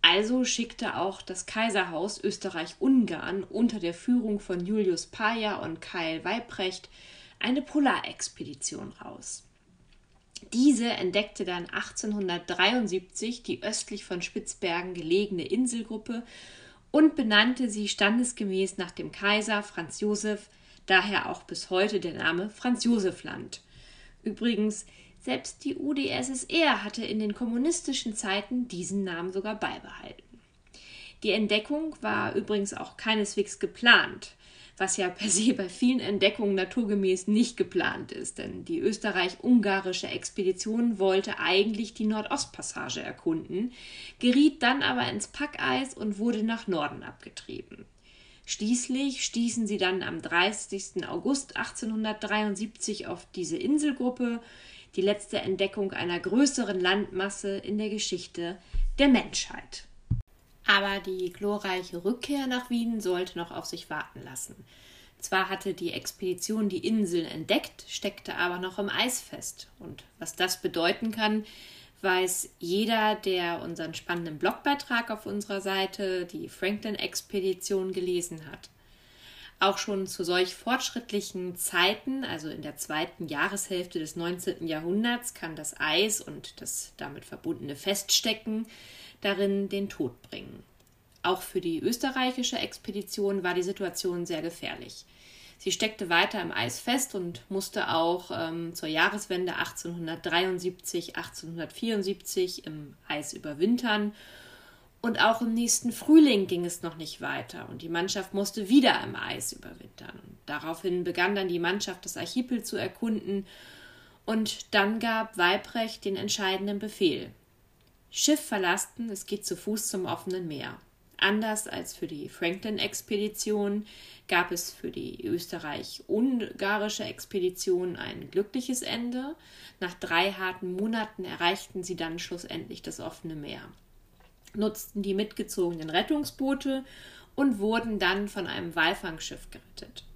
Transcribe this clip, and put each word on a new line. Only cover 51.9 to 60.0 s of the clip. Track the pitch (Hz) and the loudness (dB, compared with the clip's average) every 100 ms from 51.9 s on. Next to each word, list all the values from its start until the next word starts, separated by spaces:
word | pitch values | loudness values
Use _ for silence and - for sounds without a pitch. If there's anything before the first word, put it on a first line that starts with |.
| 220 214 214 208 214 214 202 226 - - 208 - | -2 -2 -2 0 2 2 0 -4 -6 -6 -4 -6
auf | 175 - - | -10 -8 -6
diese | 160 165 | -4 0
Inselgruppe, | - 302 294 269 247 247 247 233 - - - - - - | 2 4 4 2 0 2 0 -2 -6 -20 -20 -20 -8 2
die | |
letzte | 190 208 - - | 2 2 0 -2
Entdeckung | - 185 196 - 190 | 0 0 0 0 -2
einer | - 175 175 | 0 -2 -2
größeren | 175 220 277 - 208 190 | 2 6 6 4 0 2
Landmasse | 180 196 202 185 196 - 202 196 | 4 4 2 -2 -4 -4 -4 -4
in | - 208 | -2 -2
der | 214 | -2
Geschichte | 208 - 180 - - 170 180 - - - - | -2 -2 -4 -6 -6 -6 -6 -4 2 2 6
der | 277 | 8
Menschheit. | 233 - - - - - - - - | 8 6 -6 -6 -10 -14 -16 -16 -20